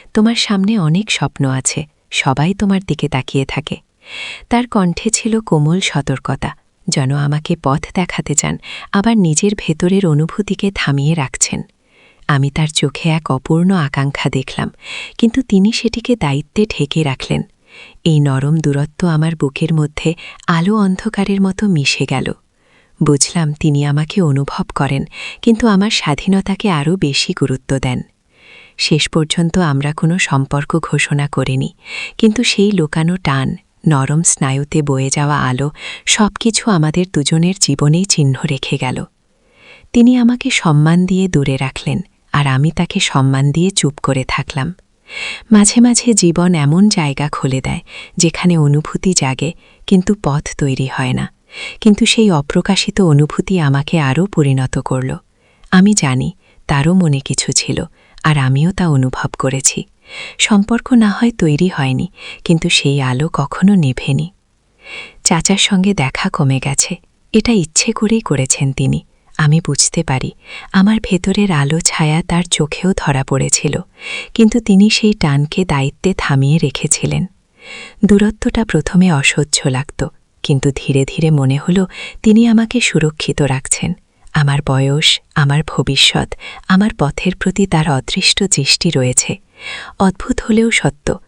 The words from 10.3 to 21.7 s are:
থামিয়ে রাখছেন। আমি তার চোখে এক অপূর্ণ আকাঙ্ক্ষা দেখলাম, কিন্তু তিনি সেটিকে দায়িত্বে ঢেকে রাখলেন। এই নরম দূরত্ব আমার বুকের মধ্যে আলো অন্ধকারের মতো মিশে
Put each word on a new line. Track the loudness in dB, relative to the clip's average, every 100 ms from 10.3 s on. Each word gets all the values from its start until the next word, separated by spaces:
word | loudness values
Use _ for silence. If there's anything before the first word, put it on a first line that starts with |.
| -4 -4 -4 -4
থামিয়ে | -2 -2 0 0
রাখছেন। | 0 -2 -4 -6 -6 -10 _ _ _ _ _ -2
আমি | 0 0
তার | 0 -2
চোখে | 0 -2 -2 -2
এক | 0 -2
অপূর্ণ | -4 0 2 2
আকাঙ্ক্ষা | 2 0 -2 -2 -2 -4
দেখলাম, | -4 -4 -6 -8 -10 -16 -16 -14 0
কিন্তু | 0 0
তিনি | 2 4 4
সেটিকে | 2 -4 -4 -2 -2
দায়িত্বে | 0 -2 -2 -2 -2
ঢেকে | -2 -2 0
রাখলেন। | -2 -4 -4 -4 -6 _ _ -20 -20 _
এই | 2 4
নরম | 2 0 0 0
দূরত্ব | 0 -2 -4 -2 0
আমার | 2 0 0
বুকের | -4 -2 -2
মধ্যে | 0 -2 -2 -4 -4 -10 -10 -2
আলো | 0 0 2
অন্ধকারের | 0 0 -4 -4 -2 0
মতো | 0 0
মিশে | 0